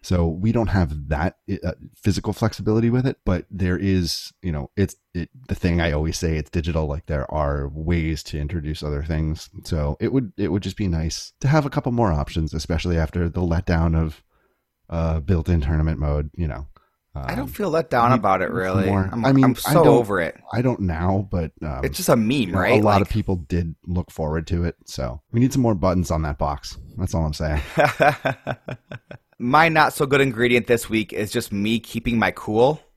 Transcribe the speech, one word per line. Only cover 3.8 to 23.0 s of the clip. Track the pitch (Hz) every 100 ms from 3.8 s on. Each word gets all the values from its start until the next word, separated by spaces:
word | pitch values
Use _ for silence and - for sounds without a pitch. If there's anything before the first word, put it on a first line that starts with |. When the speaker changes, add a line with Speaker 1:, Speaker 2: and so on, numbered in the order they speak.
| 98 92 85 - - _
Speaker 1:
you | 87
know, | 76 69
it's, | - 95 - _
it, | 87 82 - -
the |
thing | - 90 85
I | 82
always | 73 78 -
say, | 85 78
it's | 73
digital, | 87 80 80 76
like, | 73 -
there | 73 65
are | 76 73 71 69
ways | 76 80 85 80 78
to | - 78
introduce | 73 90 73 78
other | 76 71
things. | 78 78 78 82 - 98
So | - 85 73 76
it | 113
would, | 131 113 -
it | 98
would | 95
just | 98 -
be | 101
nice | 82 80 - - _
to | 135
have | 156 139
a |
couple | - 139
more | 117 113
options, | 76 69 - 78
especially | 78 - 82 90 85
after | 80 87 85
the | 85
letdown | 90 85 92 85 82 80
of, | 80 - _ _ _ _ _ _ _
uh, | 82 82 80
built-in | 73 90 78 85
tournament | 69 78 80 80
mode, | 73 73 76
you | - 80
know. | 57 71 - _ _ _
Speaker 2:
I | 139 135
don't | 190
Speaker 1:
Um, | 269
Speaker 2:
feel | - 196
let | 160 160
down | 127 120
Speaker 1:
we | 113
Speaker 2:
about | 101 95
it, | 92
Speaker 1:
need | 90
Speaker 2:
really. | 95 95 95
Speaker 1:
more. | 98 95
Speaker 2:
I'm, | 117 123
Speaker 1:
I |
mean, | 135
Speaker 2:
I'm | 131 113 -
Speaker 1:
I |
Speaker 2:
so | 156
Speaker 1:
don't, | 143 117
Speaker 2:
over | 110 95
it. | 80 - -
Speaker 1:
I | 120
don't | 127 120
now, | 95 80 87 95 98
but, | 98 80 _
um, | 78 65
Speaker 2:
It's | - 71
just | 180
a | 131
meme, | 110
Speaker 1:
you | 143 101
know, | 87
Speaker 2:
right? | 90 107
Speaker 1:
a |
lot | 104 101